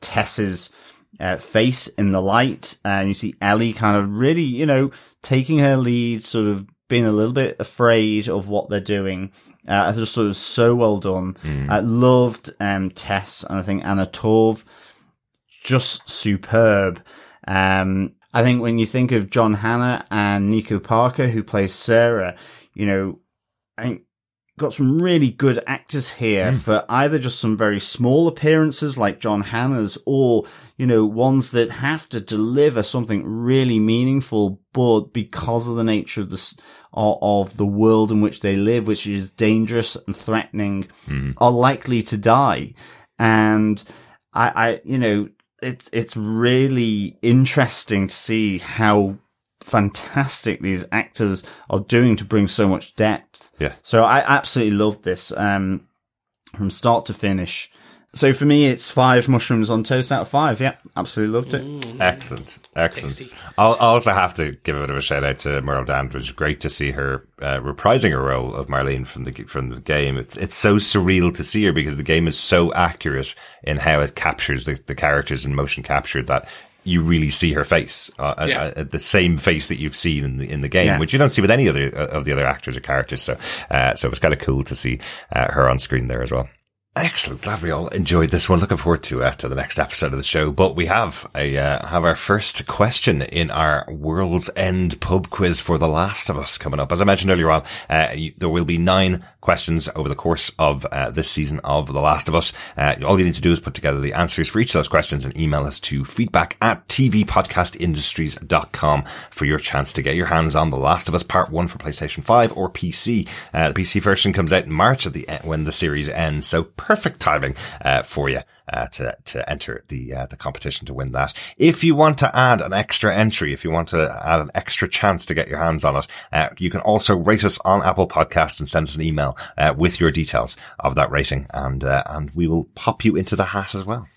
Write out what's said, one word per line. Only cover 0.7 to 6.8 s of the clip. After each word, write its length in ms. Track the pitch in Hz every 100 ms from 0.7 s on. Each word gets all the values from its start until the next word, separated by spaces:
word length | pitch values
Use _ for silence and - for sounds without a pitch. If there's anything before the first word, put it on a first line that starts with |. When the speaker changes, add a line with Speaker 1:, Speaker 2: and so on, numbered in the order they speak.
| _ - _ _ -
Speaker 1:
uh, 180 | 92 92
face 500 | - 107 123 127 -
in 260 | - 101
the 100 | 95
light. 560 | 95 110 131 - - -
And 260 | 101 98 95
you 60 |
see 200 | 98 107 -
Ellie 320 | 101 107 117
kind 200 | 107 110
of 160 | 104 101
really, 320 | 104 131 165
you 220 | 151 120
know, 260 | 156 135 139 - - _
taking 360 | - 131 131 156
her 180 | 139 135
lead, 480 | 123 120 117 113
sort 220 | - 117 107
of 160 | 101 98 _